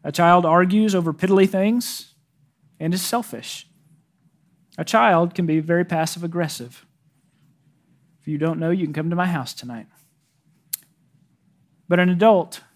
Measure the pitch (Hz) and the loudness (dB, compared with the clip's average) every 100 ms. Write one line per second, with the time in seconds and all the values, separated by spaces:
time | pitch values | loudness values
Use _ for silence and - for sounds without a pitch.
0 | 151 143 170 180 170 170 180 208 220 190 | -6 2 6 6 4 4 4 2 2 0
1 | 165 151 185 196 196 190 202 240 - - | -2 -2 2 4 4 2 0 0 -4 -12
2 | - _ _ _ _ _ _ _ 160 180 | -16 _ _ _ _ _ _ _ -4 -4
3 | - 240 233 113 - - - _ _ _ | -2 -4 -6 -14 -14 -16 -18 _ _ _
4 | _ _ _ _ _ _ _ - 160 226 | _ _ _ _ _ _ _ -12 0 2
5 | 226 170 175 175 165 156 156 170 175 165 | 4 4 2 -2 0 0 0 -2 0 -2
6 | 160 170 170 170 156 - 120 - _ _ | -4 -6 -8 -6 -6 -8 -14 -18 _ _
7 | _ _ _ _ _ _ _ _ _ _ | _ _ _ _ _ _ _ _ _ _
8 | _ _ - 147 160 165 165 185 156 147 | _ _ -8 -4 -4 -2 -2 -2 -2 -4
9 | 160 170 180 165 127 - 123 117 - _ | -4 -2 -2 -4 -6 -14 -14 -14 -16 _
10 | _ _ _ _ _ _ _ - _ _ | _ _ _ _ _ _ _ -16 _ _
11 | _ _ _ _ _ _ _ _ - 175 | _ _ _ _ _ _ _ _ -2 2
12 | 180 175 220 196 156 - _ | 2 4 4 4 0 -12 _